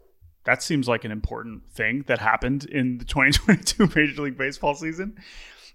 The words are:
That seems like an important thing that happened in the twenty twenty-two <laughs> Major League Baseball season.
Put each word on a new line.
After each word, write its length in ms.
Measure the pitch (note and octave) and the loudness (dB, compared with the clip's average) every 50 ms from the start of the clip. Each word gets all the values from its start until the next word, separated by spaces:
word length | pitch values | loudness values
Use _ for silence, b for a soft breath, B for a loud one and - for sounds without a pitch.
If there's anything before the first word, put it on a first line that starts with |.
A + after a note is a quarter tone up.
| _ _ _ _ - - _ _ - | _ _ _ _ -20 -20 _ _ -2
That 180 | B2 B2+ - - | -2 -2 -2 0
seems 240 | - E3+ C#3 B2+ B2 | -2 0 0 0 0
like 180 | A#2 A2 - | -2 -2 -2
an 60 | A2 | -6
important 580 | G#2+ G#2+ - - A#2+ A#2 A2+ A#2 A2 G#2+ - - | -8 -6 -6 -6 -6 -6 -12 -12 -14 -16 -18 -18
thing 320 | - - A2 G#2+ A#2+ C#3+ C#3 - | -8 -4 -4 -2 -2 -4 -2 0
that 100 | B2 G#2+ | -2 0
happened 460 | G#2+ A2 A2+ A2 - B2+ C#3 C#3 C#3+ | 2 2 2 2 2 0 -2 -2 -4
in 320 | - - C#3 B2+ B2+ B2 A#2+ | -4 -4 -2 -2 -2 -2 -6
the 80 | - | -8
twenty 260 | - - D3 C3 C#3 | -4 0 2 4 6
twenty-two 560 | C#3+ - - - G3 - - - - - G#3+ E3 | 4 4 6 6 4 4 4 -4 2 4 4 4
<laughs> 40 | - | 6
Major 280 | D#3+ D3+ D3 B2+ C#3+ D3 | 4 2 2 2 -2 -4
League 140 | C#3 B2+ - | -4 -2 -2
Baseball 360 | C3+ C#3 C#3 - - D3 C#3+ | -4 -4 -4 -2 0 0 0
season. 420 | D3+ D#3+ D#3+ D#3+ E3+ F#3+ G#3+ A3 B B B B B B B B B B B B | 0 -4 -8 -6 -6 -8 -8 -8 B B B B B B B B B B B B